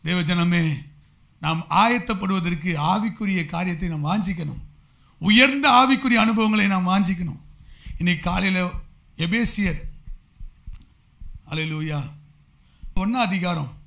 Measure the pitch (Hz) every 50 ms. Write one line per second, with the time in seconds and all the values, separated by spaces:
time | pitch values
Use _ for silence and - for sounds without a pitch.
0 | - 160 180 180 170 151 180 175 170 175 175 175 165 160 147 - - - - -
1 | - _ _ _ - _ _ _ - 151 160 165 165 - 151 180 214 233 247 240
2 | - - 220 185 196 190 196 190 170 175 175 151 156 185 165 147 151 160 185 214
3 | 208 226 - - 214 196 190 180 160 147 - 165 180 185 175 151 160 170 160 151
4 | 147 156 185 214 185 190 185 165 160 143 123 - - - - - _ _ _ _
5 | _ _ _ _ 160 208 214 233 262 277 269 277 277 285 247 247 262 262 269 -
6 | - 254 240 233 214 220 226 226 220 220 214 214 196 202 196 185 180 180 190 196
7 | 202 175 190 170 180 156 147 - - - - - - - - - - - - -
8 | 175 175 175 147 - 175 180 185 190 190 185 185 180 180 - - - - - -
9 | _ - _ - 165 170 196 233 233 - - 208 202 180 156 147 - - - -
10 | - - - - _ _ _ - - - - - _ - - - - _ _ _
11 | _ _ _ _ - - - - _ - 156 156 156 160 156 156 156 156 151 147
12 | 135 - - - - - - _ - _ _ _ _ _ - _ - - - 190
13 | 185 208 240 254 233 185 196 185 175 180 170 160 139 123 - - -